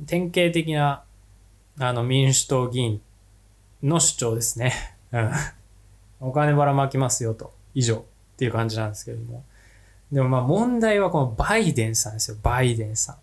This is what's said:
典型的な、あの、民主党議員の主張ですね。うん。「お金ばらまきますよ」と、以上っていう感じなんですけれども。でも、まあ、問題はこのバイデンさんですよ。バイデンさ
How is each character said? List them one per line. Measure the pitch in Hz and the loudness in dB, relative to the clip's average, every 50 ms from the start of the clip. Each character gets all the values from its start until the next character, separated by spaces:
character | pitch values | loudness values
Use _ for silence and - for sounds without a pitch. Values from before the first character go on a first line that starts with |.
| 147 | -8
典 | - 180 180 180 170 | -4 -2 -2 -2 0
型 | 175 185 175 170 170 | 0 2 2 2 2
的 | 170 156 160 156 | 0 -2 0 0
な、 | 147 147 143 139 - - - - - - - - - - - _ _ _ _ _ - | 0 2 0 0 -2 -8 -18 -20 -20 -20 -20 -20 -20 -20 -20 _ _ _ _ _ -4
あ | 127 123 123 | -2 -2 0
の、 | 120 120 | 0 0
民 | 123 131 135 135 135 127 | 2 2 4 4 4 4
主 | - - | 2 0
党 | - 139 127 123 120 | 0 0 0 0 0
議 | 117 127 | -2 -2
員 | 123 113 107 104 - _ - _ _ _ _ _ _ _ _ _ _ _ _ _ | -2 -2 -2 -4 -8 _ -20 _ _ _ _ _ _ _ _ _ _ _ _ _
の | 143 139 170 165 | -2 0 2 2
主 | - - - | 2 0 0
張 | - 127 117 113 | 0 -2 -2 -2
で | 117 | -2
す | 113 - - 117 | -2 -4 -2 -2
ね。 | 123 127 - - - - - - - - | -2 -2 -2 -2 -6 -12 -14 -18 -12 -6
う | - 117 | -2 -2
ん。 | 110 110 135 147 147 - - - - - - - - - - - - - - - | 0 0 -2 -4 -6 -8 -12 -18 -20 -20 -20 -20 -20 -20 -20 -20 -20 -20 -18 -12
「お | 135 131 | -8 -4
金 | 127 147 151 147 147 | 0 2 2 4 4
ば | 147 143 | 4 4
ら | 143 139 | 4 4
ま | 139 139 135 | 2 2 2
き | - 135 | 0 0
ま | 135 120 | 0 0
す | - - 123 | 0 -2 -2
よ」 | 113 110 | -4 -4
と、 | - - - - - - - - | -6 -10 -16 -20 -20 -20 -8 -4
以 | 135 | 0
上 | 123 117 110 | 0 0 0
っ | 110 - - _ _ _ _ _ - | -2 -4 -10 _ _ _ _ _ -4
て | 131 | -2
い | 117 | -2
う | |
感 | 107 113 113 113 | 0 -2 -2 -2
じ | 110 110 | -2 -4
な | 110 | -6
ん | 104 | -6
で | 104 | -8
す | - - | -10 -12
け | 113 | -12
れ | 113 113 | -12 -10
ど | 117 117 | -12 -12
も。 | 120 123 - - - - - - - - - - - - - - | -14 -16 -18 -20 -20 -20 -20 -20 -20 -20 -20 -20 -20 -20 -10 -4
で | 143 139 | 0 2
も、 | 131 127 | 2 2
ま | 131 127 | 2 2
あ、 | |
問 | 123 131 165 202 233 247 247 233 | 2 2 2 2 2 2 0 2
題 | 226 220 214 202 | 2 2 2 2
は | 196 180 | 2 2
こ | 175 156 | 2 2
の | 131 123 | 0 0
バ | 110 - - - 208 226 | 0 0 0 2 2 2
イ | 220 160 135 | 2 2 2
デ | - 110 110 | 0 0 0
ン | 113 | 0
さ | - - 107 | -2 -4 -4
ん | 107 | -4
で | 110 | -6
す | - - | -6 -6
よ。 | 110 107 - | -6 -4 -2
バ | 120 120 127 | 0 2 2
イ | 127 123 117 | 2 2 2
デ | 113 110 | 0 -2
ン | 107 110 | -4 -4
さ | - - - - - | -4 -6 -6 -8 -14